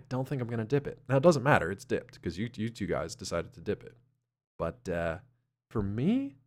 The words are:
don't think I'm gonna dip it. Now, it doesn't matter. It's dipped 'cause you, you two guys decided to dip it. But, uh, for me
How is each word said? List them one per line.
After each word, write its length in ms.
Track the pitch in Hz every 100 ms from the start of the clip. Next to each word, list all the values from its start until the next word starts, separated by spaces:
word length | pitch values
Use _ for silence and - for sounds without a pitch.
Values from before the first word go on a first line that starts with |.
| -
don't 180 | 127 131
think 120 | 139
I'm 80 | 117
gonna 160 | 117
dip 220 | 110 143 -
it. 140 | - -
Now, 80 | 135
it 60 |
doesn't 200 | 165 147
matter. 280 | 131 107 82
It's 140 | 98
dipped 380 | - 107 - -
'cause 160 | 90 82
you, 100 | 113
you 140 | - 113
two 180 | - 90
guys 280 | 69 80 -
decided 360 | 95 85 -
to 60 | -
dip 220 | 92 95
it. 140 | - - _ _ _ _ _ -
But, 300 | 82 - 95
uh, 300 | 85 85 80 - _ _ _ _
for 120 | 117
me 540 | 98 107 160 254 277 -